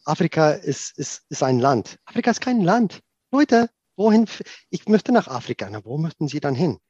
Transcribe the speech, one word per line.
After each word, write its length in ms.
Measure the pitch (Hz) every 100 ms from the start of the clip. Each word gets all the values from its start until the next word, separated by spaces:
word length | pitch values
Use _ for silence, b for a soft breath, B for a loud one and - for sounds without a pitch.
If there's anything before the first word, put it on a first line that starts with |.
Afrika 460 | - 156 170 - 156
ist, 480 | 151 180 139 - -
ist, 240 | 143 - _
ist 140 | 147
ein 160 | 135 127
Land. 400 | 127 131 - -
Afrika 260 | - - 247
ist 100 | 226
kein 200 | - 247
Land. 400 | 175 220 226 - _ _ _
Leute, 380 | 262 294 233 233 _ _ _
wohin 280 | 208 214
f-, 180 | 226 - - B B
ich 160 | - -
möchte 240 | 214 -
nach 160 | 240 -
Afrika. 400 | 131 - 123 101
Na, 140 | 107
wo 140 | 104 135
möchten 300 | 160 - 151
Sie 120 | 143
dann 140 | 147
hin? 240 | 127 170 104 _